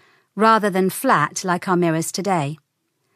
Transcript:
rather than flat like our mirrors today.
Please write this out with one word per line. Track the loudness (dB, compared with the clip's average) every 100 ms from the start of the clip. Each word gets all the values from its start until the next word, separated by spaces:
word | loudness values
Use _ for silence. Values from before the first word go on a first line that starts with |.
| _ _ _ 0
rather | 2 4 2
than | 0 0
flat | 0 0 2 0 -4
like | -4 -4 0
our | 0
mirrors | 2 0 -4
today. | -6 -2 -2 -2 -8 _ _ _ _ _